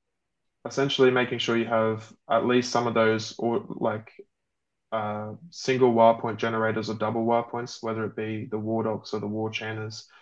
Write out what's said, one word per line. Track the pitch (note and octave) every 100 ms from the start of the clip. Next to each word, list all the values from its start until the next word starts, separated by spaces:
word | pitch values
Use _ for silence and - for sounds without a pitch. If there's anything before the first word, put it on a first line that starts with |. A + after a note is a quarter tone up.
| _ _ _ _ _ _ -
essentially | - C#3 C#3 C3
making | B2+ A#2+ A#2+
sure | A2+ A#2
you | A2+
have | A2+ A2 A2 - - -
at | A2+ A#2
least | B2 B2
some | A#2+ A#2+
of |
those, | A2+ A2 A2 G#2+ -
or, | A#2 A#2 -
like, | - A#2 A2 A2 - - _ _ _ _ _ _
uh, | A2 G#2+ G#2 G#2+ G#2+ -
single | - - B2+ B2+
war | A2+ A2+ A2+
point | A#2+ G#2+
generators | A#2 A2+ A2 A2 G#2+
or | G#2+
double | G#2+ A#2 A2+
war | A#2
points, | A#2 A#2+ B2 -
whether | A2+ A2 G#2
it | A2
be | A2 A2 G#2
the | G#2+
War | A2 A2+
Dogs | A2 G#2 -
or | A2
the | G#2+
War | G#2+ A2
Chanters. | A2 A2 A2 A2 A2 - -